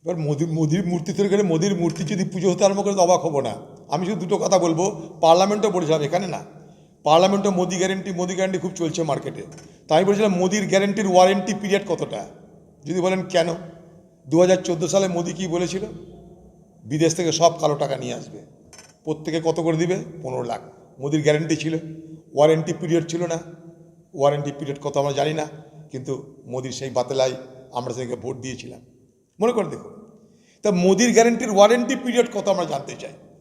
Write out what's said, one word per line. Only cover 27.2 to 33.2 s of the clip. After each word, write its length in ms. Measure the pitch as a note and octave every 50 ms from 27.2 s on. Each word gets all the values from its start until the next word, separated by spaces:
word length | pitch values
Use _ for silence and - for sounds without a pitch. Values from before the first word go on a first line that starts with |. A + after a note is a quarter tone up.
| C3 C3 B2+ C3 - - - - - - -
আমরা 220 | A#2+ B2 B2+ A#2
সেদিনকে 220 | A#2+ C3 A#2 B2
ভোট 200 | A#2 G2+ B2+ C3+
দিয়েছিলাম। 440 | B2+ A2 C3 B2+ G#2+ - A#2+ B2 A#2 - _ _ _ _ _ _ _ _ _ _ _
মনে 120 | F#3+ A#3 B3
করে 160 | A#3 G3 D#3+
দেখুন, 420 | - - - - - - - - - - _ _ _ _ _ _ _ _ _
তা 80 | G#3
মোদির 420 | G3+ F3 F3 F#3 F#3+ F#3 A#3+ B3 A3
গ্যারেন্টির 380 | G#3+ A#3 A#3 A#3 G#3+ - A3
ওয়ারেন্টি 460 | G#3 F#3+ G3+ G#3+ A#3 B3 A#3+ G#3+ C4+
পিরিয়ড 300 | C4 - B3 A#3 A#3+ A#3 A#3 -
কত 140 | G3+ F#3+ G3
আমরা 160 | F#3+ F3+ F3
জানতে 320 | D#3 D3 C3+ - - B2+ -
চাই। 140 | - C3+ - -